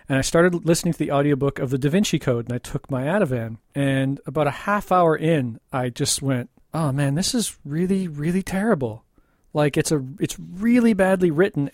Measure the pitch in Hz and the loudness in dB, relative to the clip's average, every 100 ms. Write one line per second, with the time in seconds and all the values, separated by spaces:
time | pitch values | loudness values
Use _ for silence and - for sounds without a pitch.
0 | - 135 135 170 180 170 156 170 175 156 | -4 -2 2 4 4 2 0 0 0 -2
1 | 156 139 147 139 139 - 135 135 139 180 | 0 2 2 2 0 -2 -2 0 0 0
2 | 208 160 - 120 117 123 - 143 - 131 | 0 0 0 -2 -2 -6 -6 -8 -6 -4
3 | 139 196 165 127 113 113 _ 143 139 135 | 0 0 0 -2 -6 -10 _ -4 0 0
4 | 135 139 - 143 143 - - 202 - 185 | 0 -4 -6 -2 0 -2 -2 -2 2 4
5 | 170 156 160 160 123 110 _ 135 127 - | 4 4 2 0 0 -6 _ -4 -4 -2
6 | 139 - 139 127 120 _ _ 156 156 135 | -2 -2 -2 -2 -4 _ _ -4 -2 0
7 | 139 143 190 247 196 - 143 151 180 196 | 0 0 -2 -2 -4 -8 -8 -4 0 0
8 | 185 147 151 185 - 190 220 175 123 110 | -2 -4 -2 -2 -2 -2 0 0 -2 -8
9 | _ _ _ _ _ 156 147 156 156 156 | _ _ _ _ _ 0 0 2 0 0
10 | 131 135 156 - 165 175 226 247 233 196 | -2 -4 -6 -6 -14 -4 2 4 4 4
11 | 190 190 180 147 202 - 139 | 2 4 2 4 2 0 -4